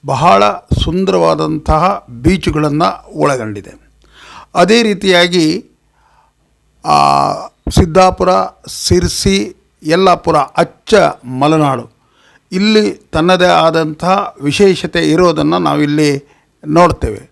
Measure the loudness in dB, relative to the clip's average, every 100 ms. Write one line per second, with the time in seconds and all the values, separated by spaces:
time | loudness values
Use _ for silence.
0 | -4 0 2 4 2 -2 _ -4 -2 -2
1 | 0 0 0 0 -2 -4 -2 0 0 -2
2 | -10 -4 -2 0 -2 -2 -2 -2 -2 -4
3 | -14 -4 -2 -2 -6 -12 -16 -20 _ _
4 | _ _ -20 -20 -8 0 2 2 2 -2
5 | 0 2 2 0 0 -2 -10 _ _ _
6 | _ _ _ _ _ _ _ _ -2 2
7 | 4 2 0 -4 -10 _ -2 0 2 4
8 | 2 2 0 0 -2 _ -18 -12 -2 0
9 | 0 -2 -2 -2 -4 -12 _ _ -2 2
10 | 2 2 0 -2 -2 -2 -4 _ 0 2
11 | 2 -2 -12 -2 0 2 0 -2 -8 _
12 | _ _ _ _ _ -2 2 2 0 -6
13 | _ -2 0 2 2 2 2 0 -4 -4
14 | -2 -2 -4 -6 -6 2 2 2 -4 -4
15 | 0 2 2 2 -2 -2 -2 -2 -2 0
16 | 0 -2 -8 _ _ _ -2 2 2 0
17 | -6 -8 -16